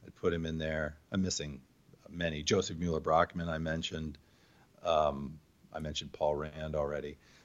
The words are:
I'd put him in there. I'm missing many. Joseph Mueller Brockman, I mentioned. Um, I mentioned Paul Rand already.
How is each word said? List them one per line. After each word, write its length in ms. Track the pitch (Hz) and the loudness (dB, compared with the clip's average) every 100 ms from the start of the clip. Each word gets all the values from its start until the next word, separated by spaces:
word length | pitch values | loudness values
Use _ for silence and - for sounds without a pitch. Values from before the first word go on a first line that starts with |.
| - | -20
I'd 80 | |
put 180 | - 92 | -2 0
him 140 | 85 80 | 2 0
in 100 | 80 | -2
there. 400 | 78 78 76 76 _ | 0 0 -2 -6 _
I'm 100 | 98 | 0
missing 400 | 92 - 76 67 - _ _ - - | 0 0 -4 -8 -14 _ _ -20 -14
many. 360 | 85 85 78 | -4 -2 0
Joseph 320 | 78 101 - 82 | 2 2 2 0
Mueller 220 | 87 80 | 0 0
Brockman, 480 | 80 80 85 87 85 | 4 4 4 0 -2
I 100 | 78 | -2
mentioned. 580 | 80 82 - 87 78 - _ _ _ - - - | 0 -2 -2 -4 -6 -8 _ _ _ -20 -20 -6
Um, 560 | 87 78 73 69 69 78 - _ - | 2 4 4 2 -6 -10 -16 _ -14
I 80 | 78 | -6
mentioned 320 | 76 76 76 | -4 -4 -8
Paul 240 | - 76 73 | 0 2 2
Rand 400 | 76 78 78 76 | -2 -6 -4 0
already. 400 | 71 73 73 76 _ - | 0 -2 -6 -10 _ -20